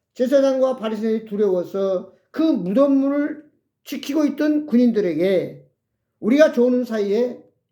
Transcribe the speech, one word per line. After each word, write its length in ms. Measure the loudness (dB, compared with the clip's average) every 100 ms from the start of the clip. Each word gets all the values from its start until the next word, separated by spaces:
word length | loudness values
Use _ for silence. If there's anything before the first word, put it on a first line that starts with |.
| _
제사장과 600 | -4 0 2 2 2 0 -2
바리새인이 480 | -6 -4 -2 -2
두려워서 920 | -4 -2 0 0 -2 -4 -2 -2 -6 -18 _
그 120 | -2
무덤 540 | 0 0 0 2 4 2
문을 540 | 0 0 -4 -6 -18 _ _ _
지키고 400 | -14 -10 -4 0 0
있던 400 | 0 0 0 0
군인들에게 1000 | 2 4 2 0 0 0 0 -2 -10 _ _ _ _ _ _
"우리가 320 | 0 4 4
조는 320 | 4 2 0
사이에 580 | -2 -4 -2 -2 -2 -6 -20 _ _